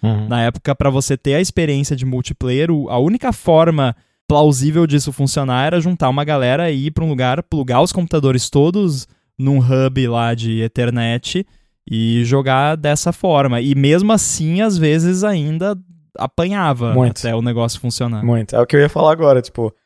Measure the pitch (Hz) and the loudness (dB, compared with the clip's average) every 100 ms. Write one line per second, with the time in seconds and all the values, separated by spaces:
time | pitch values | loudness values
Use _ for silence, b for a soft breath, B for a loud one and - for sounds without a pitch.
0 | 110 107 107 120 117 - - 139 139 135 | -2 -2 -2 -2 -2 -2 -4 -2 0 0
1 | - 139 139 143 185 - 156 139 143 135 | -2 -2 0 0 0 -2 -2 -2 -2 -4
2 | 131 127 - - 127 131 165 156 135 120 | -4 -4 -6 -6 -2 0 0 0 0 0
3 | 151 240 254 208 - 160 165 156 131 - | 2 0 -2 -2 2 4 4 2 0 -4
4 | _ _ - 147 151 131 143 160 165 143 | _ _ 0 4 4 4 2 2 2 2
5 | 143 135 135 151 135 127 147 175 170 175 | -2 -2 -2 -2 -2 -2 0 0 0 0
6 | 131 139 147 147 123 139 170 139 147 156 | 0 0 -2 0 0 0 0 -2 -4 -4
7 | 160 131 127 143 - 156 127 123 175 190 | -2 0 -2 -2 -4 -4 0 0 0 -2
8 | 170 160 135 127 - 143 156 196 190 135 | -2 0 2 0 0 2 2 2 0 -2
9 | - _ _ - 135 139 123 131 131 131 | -8 _ _ -4 0 2 2 2 0 0
10 | 123 117 117 117 113 113 113 - 120 123 | -2 0 -2 -2 -4 -2 -2 -2 -2 -2
11 | 117 117 - 175 196 _ _ _ - 110 | -2 -4 -4 -6 -6 _ _ _ -8 -2
12 | 113 117 117 139 135 131 147 156 147 147 | 0 0 2 0 2 2 0 0 -2 -2
13 | 175 - 185 147 139 120 135 139 139 165 | -2 -2 0 2 2 0 0 2 4 4
14 | 208 220 - - 156 175 220 185 156 160 | 4 2 0 -2 -2 0 0 2 2 2
15 | 170 185 208 185 147 160 196 196 185 _ | 2 0 0 -2 -2 -4 -4 -6 -12 _
16 | _ - 135 - 180 202 165 123 120 123 | _ -10 -6 -2 -2 0 -2 0 0 2
17 | 123 - 120 113 120 117 117 - 123 - | 2 0 -4 -2 -2 -2 -2 -4 -6 -4
18 | 120 110 120 117 107 120 120 147 147 156 | -4 -2 0 -2 0 0 2 2 2 2
19 | 156 160 151 127 - - 113 - | 2 4 4 2 0 -6 -6 -8